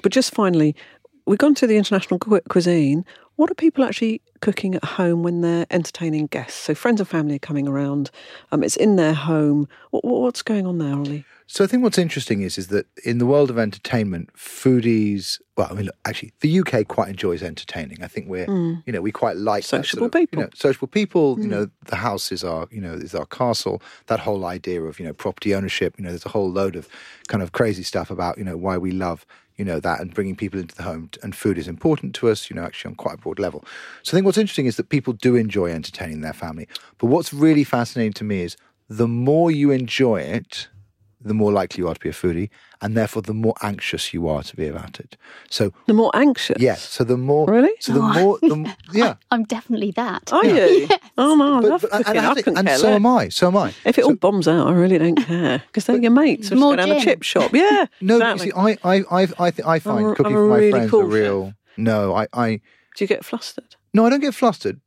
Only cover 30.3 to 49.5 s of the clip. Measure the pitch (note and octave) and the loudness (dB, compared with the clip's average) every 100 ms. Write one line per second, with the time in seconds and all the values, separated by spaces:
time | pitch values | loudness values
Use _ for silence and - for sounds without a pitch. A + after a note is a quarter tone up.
30.3 | F#2+ G2+ G2 E2 - F2+ E2 E2 - G2 | -6 -8 -8 -10 -12 -12 -12 -14 -14 -14
31.3 | F#2 G#2+ F2 D#2+ E2 D#3+ D3+ G2 - A#2 | -4 -4 -2 -6 -4 -2 -2 -6 -2 -2
32.3 | G#2+ - - E2+ - - - - - - | -2 -6 -12 -12 -12 -16 -10 -10 -8 -12
33.3 | - F#2 D2+ - - - - - E3+ F#3+ | -6 -6 -8 -18 -20 -20 -16 -2 2 2
34.3 | F#3+ G#3 - C3 - - C#3+ C3 A2+ B2 | 2 0 0 -2 -2 -2 -2 -2 -2 2
35.3 | A#2+ A2 G2+ F2 E2 D#2 - F2+ D#2 D#2 | 2 2 -2 -2 -4 -10 -12 -10 -10 -10
36.3 | - E2+ D#2+ D2+ - - _ A#2+ D#3+ D#3+ | -10 -12 -12 -14 -18 -20 _ 0 0 0
37.3 | C#3+ D#3+ D3 C#3 B2 A#2+ B2+ A2 G2 G#2+ | 2 4 4 2 0 -2 -2 -4 -4 -6
38.3 | G2 F2 - _ _ _ A2 A#2 A#2 B2+ | -4 -6 -10 _ _ _ -2 -2 0 2
39.3 | D#3 E3+ D3+ C#3+ C3 B2 - B2+ G2+ C2+ | 2 2 2 2 2 -2 0 2 2 -2
40.3 | A2 - - - - _ _ _ _ G#2 | -8 -8 -16 -16 -20 _ _ _ _ -4
41.3 | G#2+ G#2 G2+ F2+ - F2 D#2 E2 - F2+ | 0 2 2 -2 -4 -6 -4 -8 -4 -2
42.3 | E2+ G#2 _ _ _ G#2 A2+ G#2+ A2 G#2 | -2 -6 _ _ _ -4 -2 -2 -4 -6
43.3 | A2 A2+ - G#2+ G2+ - D#2+ - E2+ E2 | -2 -2 -2 -6 -6 -8 -6 -6 -4 -4
44.3 | D2 D2 - D#2 E2 D#2+ - - - - | -4 -6 -8 -8 -8 -14 -18 -20 -20 -20
45.3 | - - - G2+ - - G#3+ A3+ - C#4+ | -20 -12 -2 -2 -2 2 4 4 4 2
46.3 | B3 - - B2 F2+ - - A#2+ B2 C3 | 2 -4 0 2 0 -8 -4 0 0 2
47.3 | D3 D#3 A3 D4+ A4 - A#3+ A3 G#3+ F#4+ | 2 4 4 4 2 0 2 2 4 4
48.3 | A4+ D#4+ D#3 D#3 - D3+ G3 A#3 - _ | 4 2 2 -4 -10 -4 0 0 -2 _
49.3 | A#3+ G#3+ | -2 -2